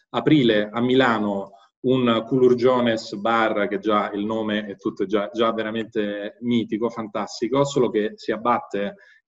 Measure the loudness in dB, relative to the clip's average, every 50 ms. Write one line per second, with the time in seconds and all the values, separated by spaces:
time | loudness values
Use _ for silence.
0 | _ _ -6 -2 2 4 4 6 6 4 4 2 2 0 -2 -2 0 2 4 4
1 | 4 4 2 2 0 -2 -2 -4 -6 -10 -14 -20 _ _ _ _ 0 0 2 2
2 | 2 2 2 0 0 0 2 4 6 6 4 6 4 4 4 4 2 2 0 0
3 | -4 -8 -10 -4 -2 0 2 2 2 2 2 0 -2 -2 -2 -4 0 2 2 2
4 | 2 0 -4 -4 -4 -4 -4 -4 -2 -2 -2 -4 -4 -6 -10 -6 -6 -6 -4 -4
5 | -4 0 0 0 0 -2 -2 0 0 0 0 -2 -4 -4 -4 -6 -6 -6 -4 -4
6 | -4 -4 -4 -6 -8 -10 -12 -8 -4 0 0 0 0 0 -4 -4 -4 -4 -4 -6
7 | -10 -8 -6 -6 -8 -6 -6 -6 -4 -2 2 2 0 2 2 0 0 2 2 0
8 | -2 -2 -4 -8 -6 -6 -6 -2 0 0 0 0 -2 -4 -6 -6 -6 -6 -8 -12
9 | -20 -20 -20 _ _